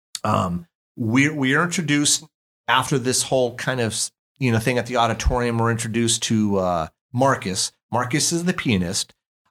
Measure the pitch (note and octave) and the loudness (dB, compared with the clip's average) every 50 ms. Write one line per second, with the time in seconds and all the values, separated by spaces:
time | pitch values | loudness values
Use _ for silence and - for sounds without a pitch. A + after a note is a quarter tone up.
0 | _ _ _ - - G#2+ G#2 G#2 G2+ F2+ F2 F2 - - _ _ _ _ _ - | _ _ _ -6 -2 0 0 0 0 0 -4 -6 -8 -10 _ _ _ _ _ -4
1 | A#2+ A2 A#2 C3 C#3 D3+ D#3+ D3 C3+ C3 C#3 D3+ F3 F3 E3+ F#3+ E3 C#3+ D3 D3 | -2 0 2 2 2 2 0 0 0 2 2 2 0 0 -2 -4 -2 0 0 2
2 | D3 D3 - - D#3+ _ _ _ _ _ _ _ _ - A#2+ C3 B2+ - D3+ C3+ | 2 2 0 -2 -4 _ _ _ _ _ _ _ _ 2 2 2 2 2 -2 0
3 | A2+ B2+ B2 - - - C#3 C3 B2 A#2+ A#2 - - C3 C3 B2+ A#2 G#2+ A2 - | 0 0 0 0 0 0 2 2 2 0 -2 -4 -4 -4 -2 0 0 -2 -2 -4
4 | - - - _ _ _ _ _ C3+ B2 A2+ A2 A#2 C3 B2+ B2 A2+ B2 B2 A#2+ | -6 -8 -10 _ _ _ _ _ 0 2 2 2 2 2 0 0 -2 0 0 2
5 | A#2 A#2 A2+ A2+ - - B2+ B2 A#2+ A#2+ A#2 A#2 A2+ A2+ A#2 A2+ A2+ A2+ G#2+ A#2 | 2 2 0 0 0 0 0 0 0 0 0 0 0 0 0 -2 -4 -2 0 0
6 | A#2 A2+ A2+ - - - A#2 A2 G#2+ G#2 G2+ F#2+ F#2 F2+ F2 E2 D#2 - - _ | 2 2 0 -2 0 0 2 2 2 2 2 2 0 0 0 -2 -4 -6 -10 _
7 | _ _ - B2 C3+ C#3 B2+ A2+ - F#2+ F#2 G2 - - - _ _ _ - A#2+ | _ _ -2 2 2 2 2 0 -2 -6 -4 -4 -4 -6 -8 _ _ _ -2 -2
8 | B2+ A#2+ C#3 D3 - - E3+ E3+ E3+ F3+ E3+ - - C3+ A2 F#2 F2+ E2+ F#2+ - | -2 0 -2 -2 0 0 -2 -2 -2 -2 -2 -2 0 0 0 0 0 -2 -4 -4
9 | - - _ _ _ _ _ _ _ _ | -6 -6 _ _ _ _ _ _ _ _